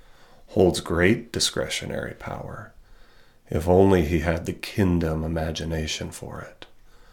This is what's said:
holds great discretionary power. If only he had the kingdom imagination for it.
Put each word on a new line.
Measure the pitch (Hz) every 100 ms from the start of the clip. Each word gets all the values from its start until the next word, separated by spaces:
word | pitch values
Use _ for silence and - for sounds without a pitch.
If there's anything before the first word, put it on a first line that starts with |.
| - - - - -
holds | - 92 87
great | - 82 90 117 -
discretionary | 95 - - - - - - -
power. | - - - - - 110 - - - - - - _ _
If | 98 82
only | 90 98 92
he | 76 82
had | 78 82
the | 95
kingdom | 85 - - 95 87 80 78
imagination | 80 82 80 80 80 80 78 - 80
for | - - 76
it. | - - - - - - -